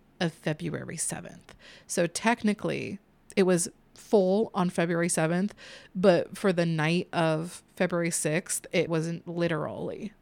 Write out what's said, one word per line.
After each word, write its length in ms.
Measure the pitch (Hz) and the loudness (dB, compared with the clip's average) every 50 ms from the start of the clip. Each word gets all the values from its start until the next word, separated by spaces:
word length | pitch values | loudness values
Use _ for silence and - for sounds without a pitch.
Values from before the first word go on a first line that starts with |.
| _ _ _ _ | _ _ _ _
of 120 | 185 165 | -4 -4
February 640 | - - - 165 156 - 175 160 151 - - - - | -4 -4 -6 -6 -4 -4 -6 -8 -6 -8 -10 -10 -8
seventh. 580 | 160 - - - - 175 - - - - - - - - - - - - | -6 -6 -6 -6 -8 -12 -16 -18 -20 -20 -20 -20 -20 -20 -20 -20 -20 -12
So 220 | - - - 170 | -6 -2 -2 -2
technically, 920 | 165 - - - 226 233 - - 208 202 - - 170 143 135 123 113 - - _ _ _ _ _ _ - | 0 -2 0 0 0 0 2 0 0 0 0 -2 -4 -4 -4 -6 -8 -10 -12 _ _ _ _ _ _ 2
it 80 | - 190 | 2 4
was 260 | 180 185 170 175 - - _ _ _ _ | 4 4 2 2 -4 -8 _ _ _ _
full 580 | - - - - 208 185 185 190 208 226 - - | -20 -2 2 4 4 4 4 2 2 0 0 0
on 160 | 202 180 180 | 0 0 0
February 400 | - - 170 170 175 170 170 175 | 0 0 0 0 0 0 0 0
seventh, 440 | - 175 160 160 175 180 190 208 - - - - - - - - _ | 0 0 0 2 2 0 0 -2 -4 -10 -20 -20 -20 -20 -20 -10 _
but 440 | 190 180 202 175 160 - - - | 4 6 6 6 6 2 -2 -8
for 160 | - - 202 175 | 0 0 2 2
the 120 | 175 170 | 2 2
night 440 | 165 165 156 151 160 170 180 - - | 0 0 0 2 2 2 0 0 -2
of 500 | - 175 165 160 156 156 165 175 - - _ _ _ | -2 0 2 2 0 0 -4 -8 -12 -18 _ _ _
February 360 | - 190 175 180 170 170 170 | -2 -2 0 0 0 -2 0
sixth, 540 | 170 - - 156 151 175 - - - - - - | -2 -2 0 0 0 -2 -2 -4 -6 -6 -6 -2
it 180 | - 185 156 160 | 0 0 0 2
wasn't 380 | 170 160 156 170 170 165 - | 0 -2 -2 -2 -6 -8 -8
literally 840 | 170 165 170 170 165 165 156 151 - 95 - - 165 87 - - 202 - _ | -8 -4 -2 0 0 0 -2 -2 -4 -6 -6 -8 -8 -8 -8 -10 -12 -12 _